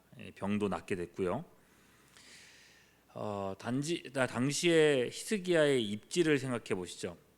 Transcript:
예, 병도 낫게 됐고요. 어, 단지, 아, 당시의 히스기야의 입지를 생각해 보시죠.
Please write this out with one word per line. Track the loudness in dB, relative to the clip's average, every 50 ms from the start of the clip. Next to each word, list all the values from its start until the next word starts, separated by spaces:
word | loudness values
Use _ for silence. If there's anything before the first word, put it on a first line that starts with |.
| _ _ -20 -18
예, | -18 -18
병도 | -12 -6 -4 -2 0 0 0 0
낫게 | -2 -4 -4 -6 -4
됐고요. | -4 -4 -8 -4 -2 -2 0 0 -2 -6 -10 -18 -20 _ _ _ -20 _ -20 _ _ _ -20 -20 -20 -20 -20 -20 -20 -20 -20 -20 -20 -20 -20 -20 -20 _ _ _ _ _ _ -12
어, | -10 -8 -6 -6 -6 -6 -8 -8 -8
단지, | -6 -4 -4 -4 -2 -4 -4 -6 -6 -8 -2
아, | -2 -2
당시의 | -2 0 -2 -2 0 0 2 2 4 6 6 6 6 6 4 0 -2
히스기야의 | -4 -8 -4 -4 -4 -2 0 2 4 4 6 4 4 2 2
입지를 | 0 -4 -6 -8 -4 0 2 4 4 4 2
생각해 | 2 -2 -4 -6 -2 -4 -4
보시죠. | -4 -4 -8 -8 -8 -8 -10 -10 -12 _ _ _